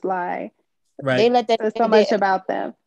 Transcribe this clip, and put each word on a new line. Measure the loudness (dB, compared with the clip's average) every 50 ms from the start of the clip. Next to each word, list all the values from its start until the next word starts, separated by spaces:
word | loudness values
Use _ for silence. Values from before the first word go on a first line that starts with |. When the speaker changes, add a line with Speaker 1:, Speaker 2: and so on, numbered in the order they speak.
| -6
Speaker 1:
lie. | -4 -4 -4 -4 -6 -6 -8 -10 -12 -14 _ _ _ _ _ _ _ _ -8
Speaker 2:
Right. | -4 0 2
Speaker 3:
they | 2 2 2
let | 2 2 2
that | 0 0 0
Speaker 1:
There's | 0 -2 0
so | 0 2
Speaker 3:
nigga | 4
Speaker 1:
much | 4 4 4 4
Speaker 3:
did | 2
Speaker 1:
about | 0 0 0 0 -2 -2
them. | -4 -6 -6 -6 -8 -12 _ _